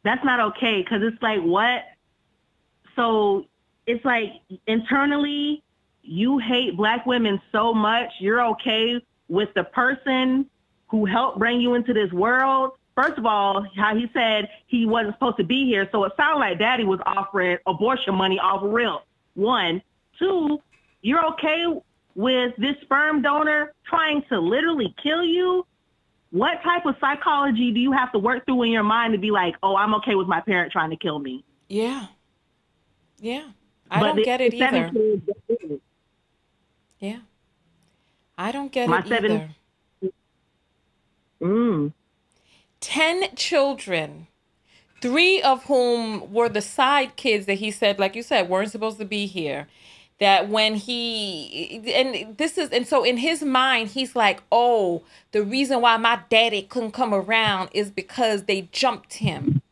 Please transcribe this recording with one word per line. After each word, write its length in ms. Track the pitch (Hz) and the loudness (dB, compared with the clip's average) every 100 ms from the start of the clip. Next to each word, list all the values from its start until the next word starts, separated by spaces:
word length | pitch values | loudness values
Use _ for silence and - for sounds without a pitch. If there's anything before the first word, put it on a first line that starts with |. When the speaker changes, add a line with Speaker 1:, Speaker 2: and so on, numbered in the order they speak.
Speaker 1:
That's 220 | 208 254 | -2 0
not 160 | 269 247 | 0 2
okay, 420 | 214 - 247 208 | 0 0 0 0
'cause 180 | 180 214 | 0 0
it's 200 | 226 226 | 0 -2
like, 180 | 226 214 | -2 0
what? 420 | 170 180 233 247 - _ _ _ _ _ _ _ _ _ _ - | 2 2 2 0 -8 _ _ _ _ _ _ _ _ _ _ -2
So 500 | 233 220 208 196 - _ _ _ - | 0 2 2 0 -2 _ _ _ -4
it's 180 | 233 | -2
like, 280 | 262 233 214 - _ 185 - | 0 0 -2 -10 _ -12 -2
internally, 960 | 226 226 277 285 285 294 294 294 302 _ _ _ _ | -2 2 2 2 0 -2 -2 -2 -4 _ _ _ _
you 360 | - 160 233 277 | -8 -2 0 0
hate 380 | 220 247 247 175 | 0 0 0 0
Black 300 | 214 240 240 | 0 0 0
women 340 | 247 220 196 _ | 0 2 0 _
so 200 | 220 226 | 0 2
much, 400 | 220 214 233 233 - | 2 2 0 -2 -4
you're 240 | 190 233 | 0 2
okay 560 | 240 220 254 220 226 240 _ _ - | 0 -2 -2 0 0 -2 _ _ -4
with 260 | 175 208 | -2 0
the 80 | 196 | -2
person 880 | 175 - 254 262 277 262 262 262 269 _ _ _ _ | -2 0 0 0 -2 0 2 0 -2 _ _ _ _
who 160 | 220 202 | 0 2
helped 320 | 233 254 196 | 2 0 0
bring 220 | 233 240 | 0 2
you 140 | 247 | 2
into 180 | 240 240 | 2 2
this 180 | 220 196 | 0 0
world. 600 | 175 214 254 269 269 262 262 _ - | 2 2 4 2 2 0 -6 _ 0
First 200 | 285 - | 0 0
of 100 | 226 | 0
all, 380 | 208 196 196 196 190 | 2 2 0 -4 -2
how 180 | 208 | 0
he 160 | 220 233 | 0 -2
said 360 | 254 226 214 208 - _ | 0 0 0 -2 -12 _
he 200 | 247 226 | 0 2
wasn't 280 | 226 214 | 2 0
supposed 220 | 208 247 - | 0 -2 0
to 80 | |
be 200 | 170 254 262 | 0 2 2
here. 220 | 202 196 | 2 0
So 100 | 214 | 0
it 80 | 190 190 | -2 2
sounded 240 | 294 302 | 2 2
like 180 | 214 175 | 0 0
Daddy 260 | 214 254 | 0 2
was 160 | 208 190 - | 0 0 0
offering 520 | 190 190 202 180 175 - | -2 -2 -2 0 0 -2
abortion 500 | 170 220 254 - 190 | 0 0 0 0 0
money 220 | 190 220 | 2 2
off 200 | 190 196 | 0 0
rip. 380 | 202 226 233 147 _ _ _ | 0 0 -2 -4 _ _ _
One. 460 | - 214 247 175 180 _ _ _ - | -4 0 0 0 -4 _ _ _ -4
Two, 420 | 370 370 302 294 _ _ _ _ | -2 0 0 -2 _ _ _ _
you're 240 | 214 311 320 | 0 2 0
okay 360 | 320 302 320 339 302 _ _ _ | -2 -2 0 -2 -4 _ _ _
with 400 | 180 240 254 247 240 | -4 0 2 0 -2
this 180 | 262 285 | -4 -4
sperm 400 | - 269 302 302 | -2 0 2 2
donor 500 | 285 294 302 302 294 _ - | 2 2 0 0 -2 _ -2
trying 340 | 339 311 294 285 | 0 0 -2 -2
to 100 | 214 | -2
literally 560 | 170 240 330 311 202 - | 0 2 0 0 -4 -4
kill 220 | 294 330 | -2 0
you? 400 | 349 349 359 370 - _ _ _ _ _ _ | 0 2 2 0 -2 _ _ _ _ _ _
What 300 | 175 269 339 | 0 0 0
type 220 | 339 349 | -2 0
of 120 | 339 - | 0 -2
psychology 720 | 277 285 349 294 277 226 247 | -2 0 0 2 2 2 0
do 80 | 226 | 2
you 120 | 262 | 2
have 200 | 269 254 | 2 0
to 60 | 214 | 0
work 260 | 208 254 | 0 -2
through 200 | 269 254 | 0 0
in 60 | 233 | 2
your 100 | 226 | 2
mind 320 | 208 220 220 | 2 2 0
to 40 | 208 | 0
be 120 | 214 | 0
like, 260 | 202 175 - | 0 0 -2
"Oh, 120 | 196 | 0
I'm 200 | 196 208 | 2 2
okay 200 | 214 247 196 | 0 0 0
with 120 | 185 | 2
my 140 | 170 | -2
parent 280 | 214 185 175 | 0 -2 0
trying 200 | 185 160 | -2 -2
to 60 | 160 | -4
kill 220 | 180 151 | -6 -6
me"? 260 | 139 127 _ _ _ | -8 -12 _ _ _
Speaker 2:
Yeah. 380 | 202 226 269 196 _ _ _ _ _ _ _ _ _ _ _ | -4 -4 -6 -12 _ _ _ _ _ _ _ _ _ _ _
Yeah. 260 | 214 262 302 - _ _ _ | -8 -8 -10 -20 _ _ _
I 100 | 202 | 0
Speaker 1:
But 60 | 214 | 2
Speaker 2:
don't 80 | 311 | 2
Speaker 1:
the 80 | |
Speaker 2:
get 180 | 226 247 | 0 2
it 160 | 247 233 | 0 2
Speaker 1:
seven 220 | 262 254 | 0 2
Speaker 2:
either. 60 | 170 | 0
Speaker 1:
kids 360 | 226 214 202 - | 0 2 0 -2
that 200 | 202 - | -8 -4
did 220 | - 320 | -6 -4
it. 100 | 285 _ _ _ _ _ _ _ _ _ _ _ _ | -12 _ _ _ _ _ _ _ _ _ _ _ _
Speaker 2:
Yeah. 200 | 196 233 220 _ _ _ _ _ _ _ _ _ _ - | -12 -12 -18 _ _ _ _ _ _ _ _ _ _ -8
I 160 | 196 | -6
don't 180 | 269 277 | -6 -4
get 160 | 262 240 | -2 0
Speaker 1:
My 80 | 175 | 0
Speaker 2:
it 60 | 185 | 0
Speaker 1:
seven 240 | 233 214 214 156 - _ _ _ _ | 0 0 -2 -4 -16 _ _ _ _
Speaker 2:
either. 100 | 190 _ _ _ _ _ _ _ _ _ _ _ _ _ | -10 _ _ _ _ _ _ _ _ _ _ _ _ _
Speaker 1:
Mm. 520 | 175 214 240 170 147 - _ _ _ _ _ _ _ _ | 0 2 2 0 -2 -6 _ _ _ _ _ _ _ _
Speaker 2:
Ten 540 | - 285 320 349 - - | -8 0 2 2 -4 -4
children, 880 | - 330 277 269 - 170 151 151 165 _ _ _ _ _ _ _ | 0 2 0 -2 -4 -4 -4 -12 -20 _ _ _ _ _ _ _
three 420 | 247 277 359 381 | -2 2 4 4
of 220 | 277 262 | 2 0
whom 680 | - 269 247 240 226 214 - | 2 2 2 0 -2 -8 -4
were 160 | 208 233 | 0 0
the 140 | 208 | 0
side 540 | 202 - 262 285 269 - | -6 0 2 2 0 -4
kids 300 | 262 208 196 | 0 0 0
that 80 | |
he 160 | 196 214 | -4 -4
said, 280 | 202 208 196 | 0 0 2
like 160 | 190 220 | -2 -4
you 60 | |
said, 260 | 233 247 175 | -2 0 2
weren't 220 | 185 208 | 0 -2
supposed 280 | 208 220 214 | -4 -8 -8
to 60 | |
be 220 | 208 208 202 | -8 -6 -6
here. 420 | 185 151 139 147 _ - - _ _ | -6 -6 -6 -10 _ -20 -20 _ _
That 280 | 202 196 202 | 4 4 4
when 280 | 214 214 214 | 2 2 0
he, 1080 | 208 240 233 226 202 165 127 135 165 226 226 | -4 -6 -4 -6 -8 -8 -10 -10 -10 -10 -2
and 440 | - 262 202 220 214 | 0 0 -4 -10 -4
this 180 | 311 381 | -4 -2
is, 140 | 349 | -2
and 160 | 240 247 | -2 0
so 160 | 277 | 2
in 140 | 240 240 | 2 0
his 260 | 294 320 | -2 -2
mind, 460 | 294 262 262 240 220 | 0 2 2 0 -2
he's 240 | 254 254 | -6 -4
like, 260 | 247 208 185 _ | 2 2 2 _
"Oh, 500 | 226 240 233 185 170 - - _ | 2 4 4 2 -2 -8 -20 _
the 100 | 214 | -2
reason 380 | 202 262 269 254 | -2 -2 0 4
why 160 | 240 226 | 4 4
my 240 | 226 233 - | 2 0 2
daddy 340 | 220 233 208 | 4 4 0
couldn't 300 | 190 247 220 | -4 -6 -6
come 200 | 220 240 | -4 0
around 580 | 202 190 226 214 190 185 | 0 0 0 2 0 -2
is 180 | - 202 | -4 -4
because 540 | 202 185 - 226 208 | -6 -10 -2 0 0
they 240 | 196 196 175 | -2 -4 -4
jumped 440 | - 254 214 _ | -2 -2 -2 _
him. 480 | - 202 147 143 - _ | -4 -4 -2 -2 -2 _